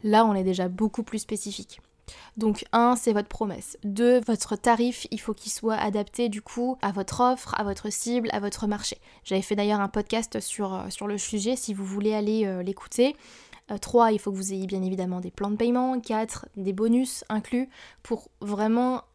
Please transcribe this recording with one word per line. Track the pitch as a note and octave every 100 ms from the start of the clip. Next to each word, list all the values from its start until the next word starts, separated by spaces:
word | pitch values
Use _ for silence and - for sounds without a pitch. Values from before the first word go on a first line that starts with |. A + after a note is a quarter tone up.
là | G#3+ G#3+
on | A3+
est | G3 F#3
déjà | F#3 F3+
beaucoup | F#3 G#3+ -
plus | A3+ A3
spécifique. | - G#3 - F#3+ - - _ _ - - - -
Donc | A3 G#3 -
un, | A3+ A#3+ B3
c'est | -
votre | G#3 G#3
promesse. | - G#3+ F3 - -
Deux, | G#3 G3+ A#3+ B3
votre | A3+ A3 - G#3
tarif, | - A#3 A#3+ A#3+ -
il | A3
faut | -
qu'il | G#3 -
soit | - A3 A3
adapté | G#3+ G#3 G#3 - A#3+
du | G#3
coup | - - B3 B3+
à | G3+
votre | F#3+ F#3+ -
offre, | B3 B3+ - -
à | G3+
votre | G3 G#3+
cible, | G3+ A#3 B3 A3+
à | G#3
votre | G3+ - G#3+
marché. | G#3 - - - - -
J'avais | F#3+
fait | F#3+ G#3
d'ailleurs | G#3 G#3
un | G3+
podcast | - G#3 A3+ A3+ A3
sur, | - - G3+
euh, | F#3+ F#3+
sur | - G#3
le | G#3
sujet, | - G#3+ G3+ B3+
si | -
vous | G3
voulez | F#3+ G3 G#3
aller, | G#3+ G#3 A3 G#3
euh, | F#3
l'écouter. | F3+ G3 - - B3+ D4 - - - - _
Euh, | G3+
trois, | - A#3+ A3+
il | G#3+
faut | -
que | G3
vous | F#3+
ayez | F#3+ F#3+
bien | G3
évidemment | F#3 F#3 F3+ F3+
des | F3+
plans | - G3+
de | G#3
paiement. | A#3 B3 B3+ B3+
Quatre, | A#3+ A3 A3 - - G3+
des | F#3+
bonus | F#3+ A3+ A#3 B3+ - -
inclus | G#3+ G#3+ B3 C4 - - -
pour | - A3+ - _
vraiment | G3+ G#3 G#3+ A#3 B3+ B3+ -